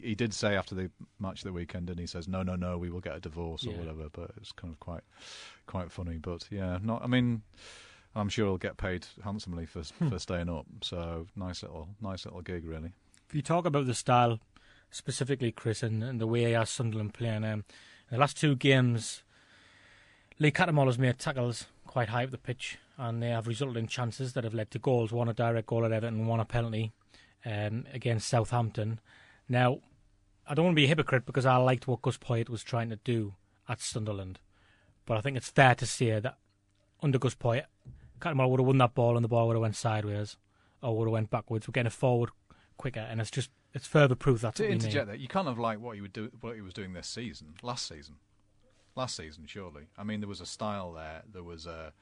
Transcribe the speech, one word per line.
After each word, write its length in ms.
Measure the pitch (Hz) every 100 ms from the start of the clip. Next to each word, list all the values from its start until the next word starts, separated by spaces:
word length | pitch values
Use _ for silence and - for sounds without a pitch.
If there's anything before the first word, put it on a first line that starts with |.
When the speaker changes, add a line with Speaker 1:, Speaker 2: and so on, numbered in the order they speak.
Speaker 1:
he 120 | 120 104
did 180 | 117
say 220 | 98 107 98
after 180 | -
the 160 | 92 92 - - -
match 200 | 95 -
of 20 |
the 100 | 101
weekend, 380 | 87 85 92 87
and 80 | 87
he 80 | 85
says, 200 | 87 82
"No, 140 | 92
no, 140 | 90 90
no, 240 | 90 87
we 100 | 87
will 100 | 87
get 160 | 87 78
a 40 |
divorce," 480 | 87 82 82 80 123
or 40 |
Speaker 2:
Yeah. 40 | 85
Speaker 1:
whatever. 320 | 80 78 76
But 200 | - 87 107
it's 140 | 101
kind 200 | - 87
of 60 | 80
quite, 240 | - 85 - - - - - - -
quite 240 | 95 87
funny. 260 | - 87 82
But, 300 | 90 85 -
yeah, 300 | 101 92 90
not, 220 | 110 113
I 40 | 123
mean, 360 | 127 123 113 - - - - - - _ 110
I'm 140 | 101
sure 180 | 117 101
he'll 100 | 92
get 200 | 98 -
paid 280 | 98 90 - -
handsomely 440 | 101 101 92 85 82
for, 160 | 90
Speaker 2:
Hmm. 260 | 73 - 160
Speaker 1:
for 80 | 90
staying 320 | - 90 87
up. 160 | 80 - 110
So, 460 | - 90 82 82 82 101
nice 260 | 92 87
little, 280 | - 80 80 104
nice 240 | 101 95 -
little 160 | 90
gig, 240 | 87 87 80
really. 280 | 80 82 - _ _ -
Speaker 2:
If 60 | 147
you 80 |
talk 240 | - 170 170
about 180 | 143 131
the 80 |
style 460 | 117 - 123 120 113 - _ - - _
specifically, 640 | - - - 131 131 120
Chris, 320 | - 117 107
and, 200 | 113 110
and 160 | 120 120
the 60 | 113
way 180 | 120 117
he 60 |
has 180 | 117 110
Sunderland 420 | - 117 107 107
playing, 300 | - 117 107
um, 220 | 110 107 - - - - _
in 60 | 120
the 20 |
last 180 | 143 -
two 180 | 151 131
games, 680 | 139 135 123 117 - - - _ _ - - - - - - _ _ -
Lee 120 | 151
Cattermole 360 | - 175 151 131
has 120 | 120
made 180 | 127 127
tackles 480 | 160 135 120 117 - _ -
quite 220 | 131 110
high 160 | 120 131
up 60 |
the 60 | 131
pitch, 400 | - 120 - - _ -
and 240 | 117 117
they 60 | 120
have 180 | 117 113
resulted 300 | 110 139 117
in 100 | 113
chances 460 | - 120 - 127
that 100 | 127
have 100 | 113
led 160 | 113 107
to 80 | 110
goals. 320 | 143 120 110
One 180 | 117 117
a 40 |
direct 340 | 110 117 117 -
goal 180 | 117 113
at 60 |
Everton, 360 | 110 117 110 113
one 120 | 113
a 60 | 110
penalty, 460 | 120 117 110 113 - _ - - _ 117
um, 400 | 104 107 113 -
against 340 | 117 120 113 -
Southampton. 720 | 120 107 120 110 - 107 113 - - - _ -
Now, 320 | 123 123 143 - _ _ _ _ _ -
I 60 |
don't 120 | 147 180
wanna 100 | 156
be 100 | 139
a 40 |
hypocrite 360 | 156 - 127 -
because 200 | 135 131
I 100 | 127
liked 300 | 127 127 -
what 140 | 120
Gus 160 | 131 -
Poyet 320 | - 117 113
was 140 | 113
trying 260 | - 117 117
to 80 | 107
do 380 | - 117 104 95 _ _ -
at 100 | 113
Sunderland, 580 | - 123 107 101 92 90 _ _ _ _ _ _ -
but 120 | 113
I 40 |
think 160 | 143 131
it's 120 | -
fair 240 | - 131 120
to 100 | 120
say 340 | - 120 107
that 180 | 120 - _ _ _ _ _ _
under 160 | 147 131
Gus 180 | 127 -
Poyet, 300 | 123 120 - _ - - - -
Cattermole 300 | 170 139 127
would 100 | 131
have 80 | 131
won 100 | 135
that 140 | 120
ball 220 | - 117 120
and 60 |
the 60 | 117
ball 180 | 117 117
would 80 | 113
have 60 |
went 140 | 110 101
sideways 600 | 120 107 104 104 104 - _ _ _ _
or 160 | 123 110
would 80 | 113
have 80 |
went 160 | 113 110
backwards. 380 | 120 - 113 -
We're 60 |
getting 140 | 127 113
it 60 |
forward 360 | - 131 120 117 - _ - _ -
quicker, 220 | 131 113
and 220 | 113 113
it's 100 | 110
just, 180 | - - _ _
it's 140 | 135 -
further 280 | 156 139 123
proof 260 | 143 117
that's 160 | 113 -
Speaker 1:
To 60 |
Speaker 2:
what 60 | 208
we 60 | 185
Speaker 1:
interject 320 | 110 139 107
Speaker 2:
need. 60 |
Speaker 1:
that, 60 | 120
you 80 | 131
kind 180 | 190 170
of 100 | 117
like 220 | 117 107
what 160 | 120 104
he 60 |
would 100 | 101
do, 160 | 110 107 113
what 140 | 117 113
he 60 |
was 120 | 95
doing 180 | 98 92
this 140 | 90 -
season, 480 | - 123 73 76 85
last 260 | 123 123 -
season, 280 | 80 71 - _ _ _ _ _ _ _ 131
last 200 | 127 -
season, 280 | 80 80 76
surely. 420 | 104 92 73 73 -
I 60 |
mean, 160 | 104 107
there 80 | 101
was 100 | 95
a 40 | 87
style 480 | - 107 101 90
there. 300 | 80 78 80 120
There 120 | 95
was 220 | 85 85 85
a, 240 | 82 78 -